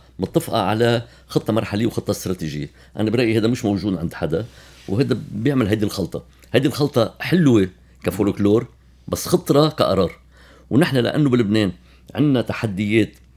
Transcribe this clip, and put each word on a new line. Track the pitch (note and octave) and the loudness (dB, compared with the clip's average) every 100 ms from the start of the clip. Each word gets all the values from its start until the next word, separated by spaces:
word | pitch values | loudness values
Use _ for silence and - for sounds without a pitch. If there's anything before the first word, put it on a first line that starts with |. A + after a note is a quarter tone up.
| - - | -10 -8
متفقة | F#2 - - A2+ | -4 -2 -2 -2
على | F#2+ A2 A#2 A#2 A#2 - - | 0 2 2 0 -4 -16 -6
خطة | - - | -4 0
مرحلية | A2 F#2 G2+ C#3 | -2 -2 -2 -2
وخطة | - - | -2 -4
استراتيجية. | G2+ - F#2 D#2 D2 C#2+ - - - | -4 -6 -6 -6 -8 -10 -14 -12 -4
أنا | G#2+ | -2
برأيي | A#2+ A2+ A2 | 0 0 2
هذا | A2 | 0
مش | B2 G#2 | 0 0
موجود | G2+ G2+ F2 | -2 -2 -4
عند | E2 | -4
حدا، | - D#2+ E2 A#2 - - - - | -6 -4 -4 -6 -14 -20 -18 -4
وهذا | F3 A#2+ G#2+ G2+ | -2 -2 -4 -6
بيعمل | G#2 B2+ C3 G2 | -4 -2 0 0
هيدي | G#2+ G2+ | 0 -2
الخلطة. | - E2+ - - _ - | -4 -6 -8 -14 _ -2
هيدي | - C3+ | 0 0
الخلطة | - C#3+ B2 G2+ - | 0 -2 0 -2 -4
حلوة | - F#3 C#3+ A2 F#2 - - - | 0 2 6 4 2 -4 -20 -10
كفولكلور، | - G#2+ G2+ F#2 G2+ A2+ C3 - _ _ - | -6 -2 0 2 2 2 0 -10 _ _ -10
بس | F2 - | -8 -2
خطرة | F3+ F3 C#3 D#3 | 0 2 2 2
كقرار. | - F2 F#2+ E2+ - _ - - - - | 2 2 2 0 -4 _ -20 -20 -20 0
ونحن | B2+ F3 C3+ | 2 2 2
لأنه | A2+ D3 C#3+ | 0 0 2
بلبنان | A#2+ G2+ G#2+ G2 - - - - A2 | 2 2 2 0 -4 -14 -20 -10 -2
عندنا | D3 B2+ | 2 2
تحديات | G#2+ - A2 F#2+ G#2 A2 G2 - - | -2 -4 -4 -2 0 2 2 -4 -20